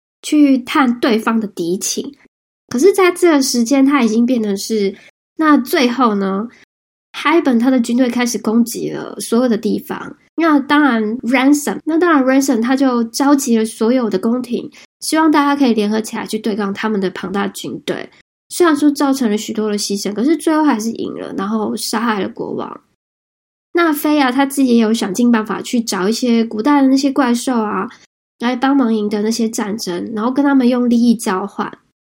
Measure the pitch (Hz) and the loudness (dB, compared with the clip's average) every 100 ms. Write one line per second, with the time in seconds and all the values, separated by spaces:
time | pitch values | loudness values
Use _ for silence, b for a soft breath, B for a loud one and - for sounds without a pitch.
0 | _ _ - 302 285 262 247 311 262 240 | _ _ -2 4 4 4 0 0 0 2
1 | - 220 220 226 208 - 170 185 - - | 0 0 0 -2 -2 -6 -4 -4 -4 -6
2 | - b _ _ _ _ - 247 349 392 | -8 b _ _ _ _ -6 2 2 4
3 | 359 359 349 294 262 240 226 277 269 285 | 2 2 2 4 2 0 2 4 4 4
4 | 233 220 240 247 214 196 - 220 196 196 | 2 2 2 0 -2 -4 -4 -2 -2 -4
5 | B _ _ - 311 285 247 349 247 240 | B _ _ -2 2 2 2 0 0 2
6 | 240 202 196 190 233 B _ _ _ _ | 0 0 -2 -4 -6 B _ _ _ _
7 | _ - 285 320 285 233 247 262 240 240 | _ -6 0 2 2 2 2 2 0 0
8 | 254 240 240 220 - 226 233 190 156 151 | 0 0 -2 -2 0 0 0 -2 -8 -8
9 | - - - 226 254 220 214 196 - 190 | -10 -12 -2 0 2 0 -2 -4 -6 -10
10 | - - _ - 330 294 277 294 294 226 | -12 -18 _ -2 2 2 2 2 2 2
11 | 214 233 226 262 262 294 254 - - 320 | -2 -4 -2 2 4 2 0 -6 -2 0
12 | 349 302 262 269 269 233 233 269 277 240 | 2 2 4 2 2 0 0 0 2 0
13 | 226 - 277 285 240 226 220 - 220 254 | -2 0 2 2 2 0 0 -2 0 0
14 | 226 190 233 247 247 233 147 B - _ | 0 -2 -2 -2 -4 -6 -8 B -20 _
15 | - 311 320 294 285 285 269 220 208 220 | -4 2 4 4 2 2 2 2 0 -2
16 | 214 226 - 220 226 208 202 202 220 214 | -4 -8 -8 -6 -4 -4 -4 -4 -4 -2
17 | 190 180 180 202 202 - 147 113 - 165 | -4 -4 -6 -4 -6 -6 -10 -10 -8 -8
18 | - b _ _ _ - 349 294 294 285 | -10 b _ _ _ 0 2 4 2 2
19 | 285 269 233 208 214 214 214 208 - 202 | 0 0 0 -2 -4 -4 -2 -2 -4 -4
20 | 214 208 262 320 330 311 302 233 226 - | -4 -2 0 0 0 2 2 0 -2 -6
21 | - - 87 - 196 220 214 233 - 220 | -8 -8 -10 -8 -4 -4 -4 -6 -6 -4
22 | 233 214 208 233 - - - - _ _ | -2 -2 -4 -8 -8 -8 -8 -12 _ _
23 | _ _ _ _ _ _ _ 349 339 294 | _ _ _ _ _ _ _ 0 0 0
24 | 302 302 262 247 277 269 262 233 220 226 | 0 2 2 2 0 2 2 4 2 0
25 | 226 185 240 233 220 190 - 247 226 190 | -2 0 2 2 0 -6 -4 -4 -2 -2
26 | 185 226 247 233 226 214 233 285 269 269 | -2 0 0 0 0 -2 0 4 4 2
27 | 277 269 247 240 269 247 208 196 196 B | 2 0 0 0 -2 -2 -2 -4 -6 B
28 | _ _ _ _ 233 254 269 277 240 220 | _ _ _ _ -4 0 2 2 2 0
29 | 208 208 214 226 226 226 208 214 - 175 | 0 -2 0 0 -2 -2 -6 -6 -6 -6
30 | 202 220 226 262 285 277 240 247 247 233 | -6 -4 -2 0 2 4 4 2 2 4
31 | 240 226 226 185 196 - - - _ _ | 4 2 0 -4 -4 -8 -10 -12 _ _